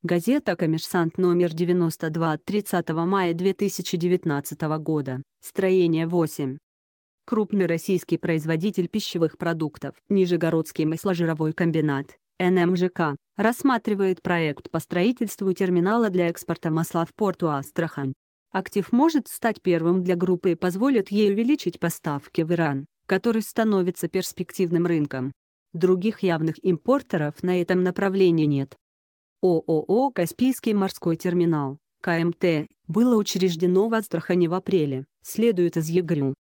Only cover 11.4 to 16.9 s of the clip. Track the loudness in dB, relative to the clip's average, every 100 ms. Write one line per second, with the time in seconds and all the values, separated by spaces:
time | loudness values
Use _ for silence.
11.4 | -2 0 0 2 0 -2 -6 _ _ _
12.4 | 2 4 2 2 0 0 -2 -2 _ -2
13.4 | -2 2 0 0 -2 0 0 -2 -2 0
14.4 | 0 -4 -6 -8 -4 0 0 0 -4 -2
15.4 | -2 0 2 2 2 2 2 2 0 -2
16.4 | -6 -6 -2 -2 -2